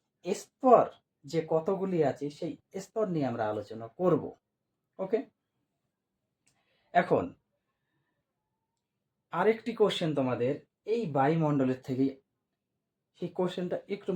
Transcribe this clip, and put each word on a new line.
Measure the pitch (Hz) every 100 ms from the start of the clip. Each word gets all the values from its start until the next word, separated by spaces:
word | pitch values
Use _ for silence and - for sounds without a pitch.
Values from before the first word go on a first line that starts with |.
| _ _
স্তর | 175 - - - 262 220 - - _ _
যে | 143 165 156
কতগুলি | 160 180 190 190 175 143
আছে, | - 143 147
সেই | 165 - _ 196
স্তর | - 226 208
নিয়ে | 165 131
আমরা | 117 107
আলোচনা | 107 101 110 113 -
করব। | 180 151 101 - _ _ _ _ _ -
ওকে, | 190 226 - _ _ _ _ _ _ _ _ _ _ _ _ _ _ _ _
এখন | 175 175 131 90 - _ _ _ _ _ _ _ _ _ _ _ _ _ _ _ _ _ _ -
আরেকটি | 165 202 220 - 226
কোশ্চেন | 202 - 170 147
তোমাদের | 127 117 123 147 _ _ -
এই | 233 202 139
বায়ুমণ্ডলের | 139 165 156 147 131 127 -
থেকে, | 127 135 - _ _ _ _ _ _ _ _ _ -
সেই | 175 -
কোশ্চেনটা | 180 - 180 151 -
একটু | 196 -